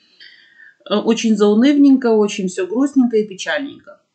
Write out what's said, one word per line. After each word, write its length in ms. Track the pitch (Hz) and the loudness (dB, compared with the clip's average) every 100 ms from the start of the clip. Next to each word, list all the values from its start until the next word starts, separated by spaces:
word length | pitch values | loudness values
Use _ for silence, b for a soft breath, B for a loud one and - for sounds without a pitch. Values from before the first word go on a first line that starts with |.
| b b b b b b b b - | b b b b b b b b -6
Э, 60 | |
очень 420 | 208 - 226 226 208 | -4 -2 -2 -2 0
заунывненько, 760 | 208 214 262 294 285 262 240 | 2 4 2 4 4 4 2
очень 340 | 220 208 - 185 | 0 0 -4 -8
всё 220 | 185 180 | -6 -6
грустненько 480 | 220 277 277 240 226 | -4 -2 0 0 0
и 100 | 214 | -4
печальненько. 760 | 185 - 151 139 - - - _ | -8 -8 -8 -8 -14 -20 -20 _